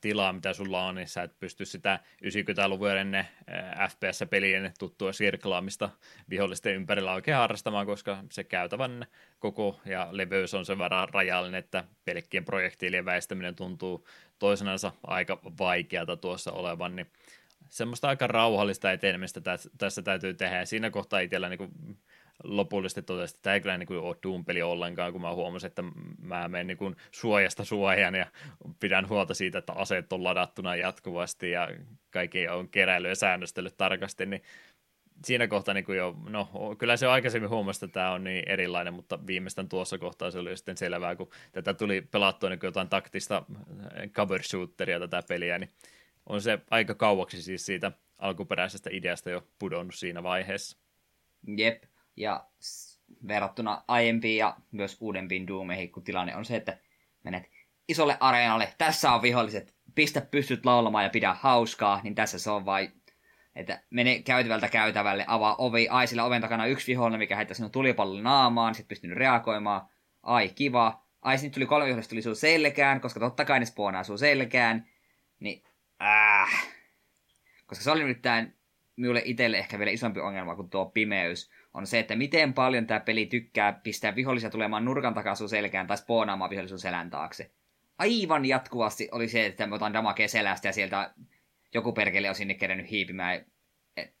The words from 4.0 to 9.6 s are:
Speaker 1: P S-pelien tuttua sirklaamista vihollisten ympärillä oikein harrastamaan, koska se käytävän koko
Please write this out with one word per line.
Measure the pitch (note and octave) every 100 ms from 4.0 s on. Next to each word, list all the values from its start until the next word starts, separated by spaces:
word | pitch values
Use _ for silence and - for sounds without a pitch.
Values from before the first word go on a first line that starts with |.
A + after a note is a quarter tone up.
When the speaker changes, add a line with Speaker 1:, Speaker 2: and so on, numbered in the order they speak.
Speaker 1:
P | F#2+
S-pelien | - G2 G2 G2 F#2+ F#2+ -
tuttua | F#2 - F#2+
sirklaamista | G2 G#2 F#2+ G2+ F2+ F#2+ - G2+ - - - -
vihollisten | F#2 G2 F2+ G#2+
ympärillä | F#2+ F2 G2+ F#2+
oikein | F#2 A#2 C#3
harrastamaan, | A#2 G2+ A#2+ G#2 G2+
koska | G2+ - G2 G2
se | -
käytävän | - F#2 F2+ A2 B2+ A#2+ A#2 _ _ _
koko | G#2 -